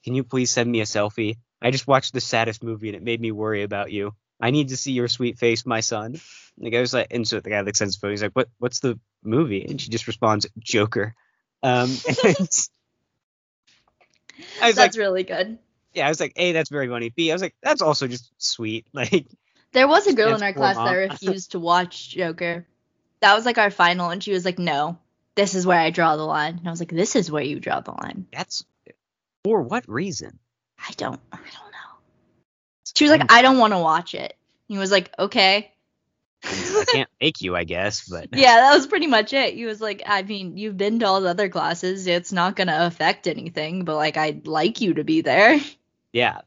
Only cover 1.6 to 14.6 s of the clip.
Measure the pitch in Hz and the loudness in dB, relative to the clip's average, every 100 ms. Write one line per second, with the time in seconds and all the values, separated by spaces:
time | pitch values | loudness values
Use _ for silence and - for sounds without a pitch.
1.6 | 120 131 - 135 - 127 - 117 113 117 | -2 -2 2 2 2 -8 -2 -2 -2 -4
2.6 | 120 110 107 104 107 117 113 104 107 107 | -8 -8 -8 -8 -6 -4 -4 -4 -4 -4
3.6 | 101 101 101 101 101 104 _ _ 117 143 | -4 -6 -6 -6 -6 -10 _ _ -2 0
4.6 | 139 131 139 127 120 - 120 117 117 113 | -2 -6 -6 -4 -2 -2 -4 0 0 0
5.6 | 127 113 113 110 110 151 - - - _ | -2 -4 -2 -6 -8 -12 -16 -20 -20 _
6.6 | 117 117 123 123 - 123 110 107 - 104 | -4 -2 0 -2 -2 -4 -4 -4 -4 -4
7.6 | 101 101 104 87 101 101 104 127 127 _ | -2 -4 -4 -4 -6 -4 -4 -4 -4 _
8.6 | 120 - 131 113 _ _ 104 123 156 98 | -6 -4 -4 -6 _ _ -4 -2 0 -4
9.6 | - 139 127 110 - - 113 104 - - | -6 -12 -8 -8 -8 -2 0 0 -2 -10
10.6 | - 113 107 117 104 - _ _ _ _ | -2 0 0 -2 -6 -8 _ _ _ _
11.6 | 131 123 127 131 - - 220 160 185 - | 0 2 0 -2 -4 2 4 4 0 -2
12.6 | - _ _ _ _ _ _ _ _ _ | -4 _ _ _ _ _ _ _ _ _
13.6 | _ _ _ _ _ _ _ - - - | _ _ _ _ _ _ _ -20 -20 2